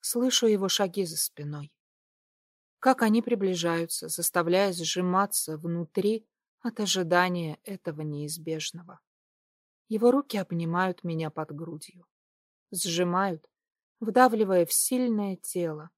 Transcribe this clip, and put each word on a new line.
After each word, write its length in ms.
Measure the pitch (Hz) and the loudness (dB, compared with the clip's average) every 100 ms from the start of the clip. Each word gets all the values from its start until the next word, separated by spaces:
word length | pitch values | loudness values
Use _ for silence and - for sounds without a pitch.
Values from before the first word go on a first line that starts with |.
Слышу 460 | - 240 254 - 226 | -4 0 0 2 4
его 220 | 208 190 | 2 2
шаги 360 | - 196 185 | 0 0 -2
за 120 | 180 160 | -4 -2
спиной. 560 | - - 147 147 151 _ _ _ _ _ _ _ _ _ _ _ | -6 -6 -10 -10 -12 _ _ _ _ _ _ _ _ _ _ _
Как 240 | 262 254 | 2 4
они 200 | 220 220 | 4 4
приближаются, 840 | 233 233 190 180 170 165 170 - 160 | 2 0 0 0 -2 -2 -4 -6 -8
заставляя 640 | - 165 180 170 180 202 | -4 -2 0 2 4 2
сжиматься 840 | 175 160 185 180 185 202 - - 156 | 0 -4 -2 0 2 0 -2 -4 -6
внутри 720 | 165 170 165 - 196 226 _ _ _ _ | -4 -4 -4 -2 0 0 _ _ _ _
от 200 | 240 226 | -10 -6
ожидания 800 | 208 190 175 175 180 180 165 151 | -2 0 2 4 2 0 -4 -8
этого 380 | - 196 - 151 | -12 -10 -10 -8
неизбежного. 960 | 151 147 147 160 156 160 156 170 170 - _ _ _ _ _ _ _ _ _ | -8 -6 -8 -8 -8 -6 -6 -10 -20 -20 _ _ _ _ _ _ _ _ _
Его 220 | 214 233 | 4 6
руки 260 | 269 285 208 | 6 2 -4
обнимают 680 | 185 170 165 175 190 180 | -2 -4 -2 0 0 -2
меня 260 | 175 160 156 | -4 -4 -4
под 220 | 156 156 | -6 -8
грудью. 540 | 147 165 156 - 180 _ _ _ _ _ _ _ | -8 -10 -12 -16 -20 _ _ _ _ _ _ _
Сжимают, 760 | 185 190 170 180 180 196 165 _ _ _ _ _ _ | -6 -4 0 0 0 0 -4 _ _ _ _ _ _
вдавливая 680 | 226 220 254 220 208 185 170 | 0 6 6 6 4 4 4
в 60 | |
сильное 640 | - - 254 247 214 202 180 | 2 0 0 0 0 -2 -6
тело. 540 | - 185 170 151 160 | -6 -4 -4 -6 -12